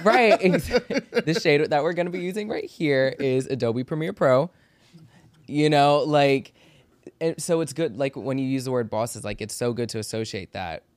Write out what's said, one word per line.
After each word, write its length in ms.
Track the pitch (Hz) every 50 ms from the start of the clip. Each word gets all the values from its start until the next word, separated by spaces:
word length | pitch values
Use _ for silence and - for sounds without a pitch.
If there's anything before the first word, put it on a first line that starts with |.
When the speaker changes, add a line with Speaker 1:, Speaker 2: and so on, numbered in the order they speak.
| 165
Speaker 1:
right. 340 | 208 226 - 233 220 - -
Ex- 280 | 190 185 226 202 139
Speaker 2:
<laughs> 580 | - - 247 - - - 277 - - - 226 -
Speaker 1:
the 140 | 147 160 233
shade 200 | - 170 147 147 151 -
that 100 | 151 147
we're 120 | 147 170 180
gonna 180 | 165 175 180
be 80 | 175 185
using 280 | 175 180 185 214 208
right 160 | 208 170 156 -
here 500 | - - - 170 147 139 131 131 135 131 -
is 280 | 143 135 127 131 135
Adobe 360 | - 139 123 123 117 113 123 127
Premiere 300 | - 165 156 160 180 208
Pro. 380 | - 185 139 127 127 151 175 _ _ _ _ _ _ _ _ - - - - _ _ _ _ _ _ _
You 200 | - 135 147 151
know, 360 | 151 151 143 143 143 147 147 131
like, 500 | 151 151 147 143 139 139 135 - - _ _ _ _ _ _ _ _ _ _ _ - - -
and 220 | 160 165 - -
so 200 | - - 170 165
it's 120 | 165 143 131
good, 240 | 151 165 147 101
like, 180 | 117 139 135 -
when 220 | 135 101 131 131
you 80 | 135 135
use 180 | 131 135 135 123
the 60 | 131
word 160 | 127 123 117
bosses, 360 | 104 - 107 113 120 - 107 -
like, 180 | 107 104 -
it's 140 | 113 107 -
so 180 | - 123 120 120
good 160 | 117 120 110
to 80 | -
associate 540 | 113 104 - - 113 113 110 - 101 90 -
that 320 | - 98 92 85 80 - - _ _